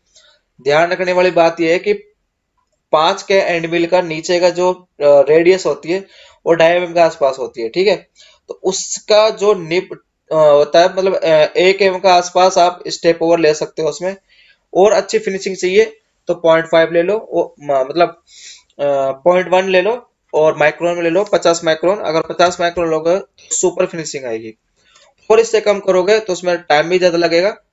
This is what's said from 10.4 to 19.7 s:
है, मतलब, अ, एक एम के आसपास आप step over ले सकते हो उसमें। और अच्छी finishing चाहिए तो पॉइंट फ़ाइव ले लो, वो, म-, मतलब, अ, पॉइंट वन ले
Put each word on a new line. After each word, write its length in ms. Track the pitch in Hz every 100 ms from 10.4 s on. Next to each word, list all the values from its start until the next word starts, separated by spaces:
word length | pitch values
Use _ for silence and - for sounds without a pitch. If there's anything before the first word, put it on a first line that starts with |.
| 151 147 147 165
है, 160 | 180 185
मतलब, 180 | 190
अ, 380 | 185 165 156 151 -
एक 260 | 180 196
एम 160 | 190 185
के 100 | 190
आसपास 500 | 180 180 180 185 185
आप 240 | 175 175 -
step 340 | - 170 165
over 160 | 165 170
ले 160 | 156
सकते 280 | 151 151 -
हो 60 | 156
उसमें। 280 | 143 180 196 _ _ _ _ _
और 180 | 165 208
अच्छी 260 | 196 196 220
finishing 380 | 214 190 196 185
चाहिए 280 | 185 196 226 - _ _ -
तो 60 |
पॉइंट 320 | 170 165 165 160
फ़ाइव 260 | 165 160
ले 100 | 170
लो, 160 | 175 220 -
वो, 220 | 170 - -
म-, 240 | 143 135 135
मतलब, 200 | 160 170 - _ - - - _ -
अ, 60 | 143 139 135 135
पॉइंट 240 | 175 180 175
वन 200 | 180
ले 120 | 196